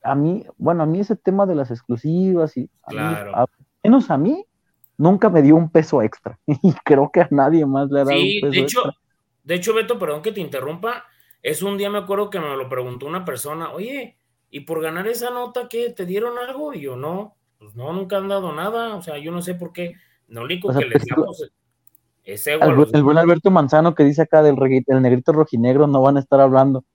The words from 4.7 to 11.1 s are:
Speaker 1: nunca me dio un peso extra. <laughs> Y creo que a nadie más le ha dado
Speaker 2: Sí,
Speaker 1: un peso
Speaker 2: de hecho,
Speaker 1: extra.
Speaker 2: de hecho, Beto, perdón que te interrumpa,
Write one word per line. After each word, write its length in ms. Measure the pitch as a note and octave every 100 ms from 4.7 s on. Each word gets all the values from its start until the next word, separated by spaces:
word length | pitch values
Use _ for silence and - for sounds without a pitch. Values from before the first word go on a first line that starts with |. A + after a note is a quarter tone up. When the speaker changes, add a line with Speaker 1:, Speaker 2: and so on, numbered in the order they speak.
| _ _ _
Speaker 1:
nunca 320 | D#3 F#3+ A3
me 120 | E3+
dio 140 | C#3 D#3+
un 140 | D#3+
peso 320 | E3 D#3 D3
extra. 360 | G#2+ - - - -
<laughs> 160 | C#3+
Y 100 | F#3+ C#3+
creo 260 | - C#3 C#3+
que 80 | -
a 60 | E3+
nadie 340 | C#3+ C#3 D#3+ D3
más 240 | C3+ C#3
le 100 | C#3+
ha 40 |
dado 140 | C3+ C#3+
Speaker 2:
Sí, 180 | F#3 G#3
Speaker 1:
un 40 |
peso 120 | C#3+
Speaker 2:
de 60 | C#3
hecho, 180 | C#3 B3+
Speaker 1:
extra. 140 | - - _ _ _ _
Speaker 2:
de 100 | C3+
hecho, 200 | F3 F3
Beto, 240 | A3 A3+ A#3
perdón 240 | E3+ D3
que 100 | F3+
te 80 | G#3
interrumpa, 640 | D#3 C3+ C3+ E3+ A3 A#3+ -